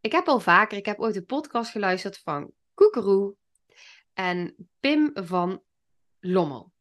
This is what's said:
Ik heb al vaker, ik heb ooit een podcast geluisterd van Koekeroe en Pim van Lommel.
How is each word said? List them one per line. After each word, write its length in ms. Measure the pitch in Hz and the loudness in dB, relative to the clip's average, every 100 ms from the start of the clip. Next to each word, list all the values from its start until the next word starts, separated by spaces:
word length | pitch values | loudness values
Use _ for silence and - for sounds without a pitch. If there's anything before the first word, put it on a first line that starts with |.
Ik 120 | 220 | 0
heb 140 | 320 359 | 0 2
al 140 | 262 | 0
vaker, 380 | - 175 214 202 | 6 4 4 -2
ik 80 | 202 | -8
heb 140 | 208 | -4
ooit 160 | 226 196 | -4 -6
een 100 | 180 | -6
podcast 440 | 277 302 240 226 | -8 -4 -6 -6
geluisterd 480 | 226 196 185 196 - | -4 -2 -2 -6 -12
van 340 | - 147 - _ _ | -8 -8 -10 _ _
Koekeroe 640 | - 415 415 190 196 202 202 _ _ _ _ - - _ - | 4 4 4 0 2 0 -8 _ _ _ _ -20 -20 _ -4
en 520 | 185 180 175 _ 175 _ | -2 -2 -6 _ -20 _
Pim 300 | 277 302 302 | 0 2 0
van 480 | 285 180 185 175 190 _ _ _ _ _ _ | -2 -4 -2 -2 -4 _ _ _ _ _ _
Lommel. 520 | 185 185 160 127 90 _ | -2 0 0 -4 -16 _